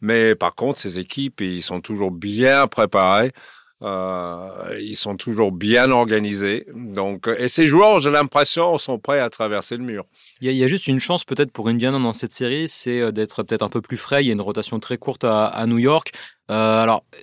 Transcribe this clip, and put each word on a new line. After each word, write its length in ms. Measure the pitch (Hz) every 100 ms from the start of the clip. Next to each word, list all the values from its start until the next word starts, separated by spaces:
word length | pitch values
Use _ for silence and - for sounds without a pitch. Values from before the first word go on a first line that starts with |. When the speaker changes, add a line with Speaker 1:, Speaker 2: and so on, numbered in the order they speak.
Speaker 1:
mais 320 | 107 117 113
par 220 | 107 87 -
contre, 240 | 131 -
ces 180 | 98 90
équipes, 440 | 92 139 135 -
ils 200 | 92 90
sont 200 | - 90
toujours 280 | - 104 95
bien 560 | 85 101 107 131 139 131
préparés. 680 | - 104 98 92 101 127 - - - _ _
Euh, 920 | 107 95 92 90 87 87 95 92 90 104
ils 160 | 104 101
sont 200 | 107 95
toujours 340 | 120 110 101
bien 400 | 90 104 120 127
organisés. 760 | 123 117 107 104 101 101 110 -
Donc, 540 | 120 117 98 98 95 113
euh, 80 | 110
et 100 | 127
ces 200 | - 160
joueurs, 320 | 160 214 196
j'ai 100 | 143
l'impression, 720 | 147 139 147 143 170 175 156
sont 180 | - 117
prêts 220 | - 143
à 100 | 120
traverser 480 | - 110 101 - 120
le 60 |
mur. 220 | 123 104 - _ _ _
Speaker 2:
Il 80 | 127
y 20 |
a, 20 |
il 60 | 131
y 60 |
a 40 | 131
juste 200 | 185 -
une 120 | 131
chance 260 | - 180 -
peut-être 260 | 131 143
pour 160 | - 110
Indiana 320 | 117 127 135
dans 140 | 120
cette 200 | 107 117
série, 340 | - 123 147 160
c'est, 320 | - 123 120
euh, 120 | 117
d'être 320 | 107 107 -
peut-être 200 | 104 113
un 60 | 101
peu 120 | 117
plus 160 | - 120
frais. 260 | - 143
Il 40 | 135
y 20 |
a 20 |
une 80 | 104
rotation 380 | 98 101 - 110
très 180 | - 123
courte 260 | - 127
à, 220 | 120 107 107
à 220 | 110 113
New 120 | 117
York. 320 | 127 156 - - - _ -
Euh, 320 | 110 110 110
alors, 220 | 113 110 - -